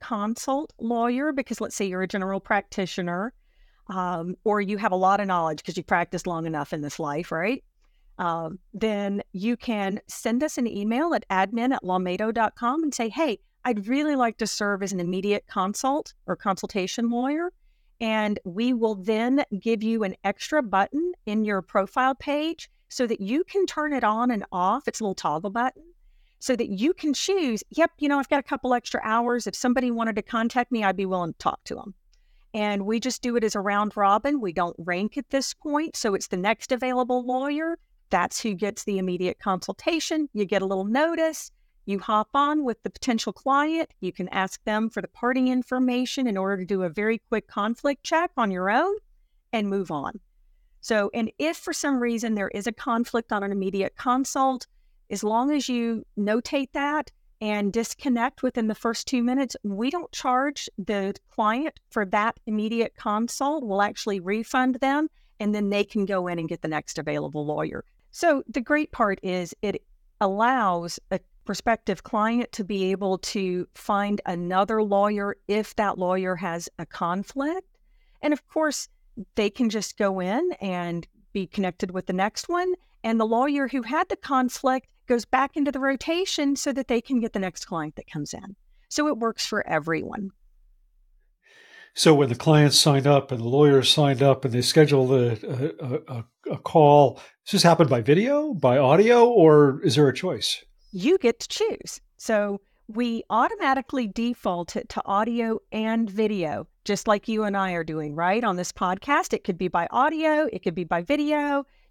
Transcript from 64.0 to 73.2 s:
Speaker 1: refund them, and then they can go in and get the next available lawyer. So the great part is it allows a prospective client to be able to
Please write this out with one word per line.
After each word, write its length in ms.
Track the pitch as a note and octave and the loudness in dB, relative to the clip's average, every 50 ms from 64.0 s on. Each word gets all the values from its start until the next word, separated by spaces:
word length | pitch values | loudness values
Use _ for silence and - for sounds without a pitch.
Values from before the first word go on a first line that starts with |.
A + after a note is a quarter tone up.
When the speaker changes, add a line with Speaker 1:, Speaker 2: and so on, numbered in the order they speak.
| - A3 G3+ G3 | -4 -4 -4 -2
Speaker 1:
refund 560 | E3+ F#3 G#3 A3 A3 - - C4 B3+ C4 B3 | -2 -2 -2 -2 -2 -2 0 0 2 2 0
them, 320 | B3+ C4+ C4+ C#4 D4 D#4 D#4 - _ _ _ _ - | 0 0 0 2 2 0 -2 -4 _ _ _ _ -6
and 140 | G#3 G#3 G#3 | -2 -2 0
then 140 | G#3 G#3 G3 | 0 0 0
they 160 | G#3 G3+ G#3 | 2 0 0
can 220 | - - G#3+ G3 | 0 -2 -2 -2
go 200 | F#3+ G3 F#3 F3+ | 0 -2 -2 -2
in 120 | F3+ F3 E3+ | -2 -4 -4
and 100 | D#3+ D3+ | -4 -6
get 140 | E3+ - - | -6 -6 -6
the 60 | D#3+ | -4
next 300 | D#3 D3+ - - - E3 | -4 -4 -6 -6 -8 -6
available 460 | D#3 D#3 D3+ D3 D3+ D3 C#3+ D3+ D3 | -4 -4 -4 -4 -4 -4 -6 -6 -4
lawyer. 400 | D3 D3+ D3+ D#3 D#3 - - - _ _ _ _ _ | -4 -4 -4 -4 -4 -6 -10 -12 _ _ _ _ _
So 320 | - - - E4+ D4 C4+ - - | -6 0 2 2 2 2 0 -4
the 120 | G#3+ C#4+ | -6 -6
great 320 | A#3 - D4 D4+ D4+ - - | -2 0 0 0 0 -2 -2
part 260 | - A#3 G3+ F#3+ - - | 0 0 0 0 -2 -4
is 320 | F#3+ F3+ F3+ F3 E3 - - - | -4 -4 -4 -4 -6 -8 -6 -6
it 200 | G3+ G3 - - _ _ _ _ _ _ - | -4 -4 -6 -8 _ _ _ _ _ _ -2
allows 800 | G#3 G3 F#3+ G3+ A3+ B3 C4+ B3+ A3 F#3+ F3 E3+ E3+ E3+ - - - - | 0 0 2 2 2 2 2 2 2 2 0 0 -2 -6 -10 -12 -8 -6
a 100 | G3+ - - _ _ _ _ | -6 -6 -6 _ _ _ _
prospective 580 | - G3 - - A#3+ A3+ - _ - F#3+ - - | -8 -8 -4 0 0 0 0 _ -4 -6 -6 -6
client 480 | - - G#3+ G#3 A3+ A#3 A#3+ A#3 - - | -4 -2 0 0 2 0 0 -2 -4 -6
to 120 | - G3+ | -8 -6
be 260 | E3 G#3 G3 F#3+ F#3 | -4 -2 -2 0 0
able 280 | F#3+ F#3 G3+ F#3+ F#3 | 0 0 0 0 -2
to 480 | F3+ | -2